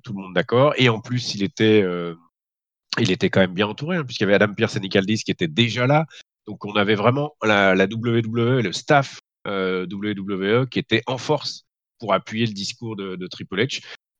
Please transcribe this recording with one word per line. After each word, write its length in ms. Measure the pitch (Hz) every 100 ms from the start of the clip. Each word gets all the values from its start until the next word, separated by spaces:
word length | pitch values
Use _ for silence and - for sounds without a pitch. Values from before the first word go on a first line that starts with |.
tout 100 | -
le 100 | 98
monde 120 | 95
d'accord. 400 | 90 85 120 139 131
Et 120 | 127
en 120 | 107
plus, 360 | - 123 - 107
il 80 |
était, 380 | 98 - 110 107
euh, 340 | 92 87 85 82 82 _ _ _ _ _ _ -
il 140 | 117
était 180 | 92 92
quand 100 | -
même 140 | 92
bien 140 | 90 104
entouré, 280 | 107 147 180
hein, 80 |
puisqu'il 200 | 131 117
y 20 | 98
avait 80 |
Adam 200 | 101 104
Pearce 200 | 98 110
et 60 | 110
Nick 160 | 95 98
Aldis 260 | 95 110
qui 80 | -
étaient 180 | 90 85
déjà 380 | 76 117 123 123
là. 200 | 151 160 - - _ -
Donc 180 | 101
on 100 | 101
avait 220 | 104 101 104
vraiment 380 | 104 131 117 _
la, 320 | 110 104 98 95
la 100 | 98
W 340 | 113 120 117
W 200 | 113 117
E 160 | 117 131
et 40 |
le 100 | 98
staff, 480 | - - 143 139 - _ _ -
euh, 400 | 98 92 92 90
W 280 | 98 104
W 340 | 98 95 95 98 120
E 40 | 131
qui 140 | -
était 220 | - 113 -
en 120 | 127
force 480 | - 147 - - _ _ _ _
pour 120 | 107
appuyer 340 | 95 - 110 117
le 60 |
discours 440 | 98 98 - 117 104
de, 180 | 98 92
de 100 | 90
Triple 320 | - 85 95
H. 220 | 135 - - - _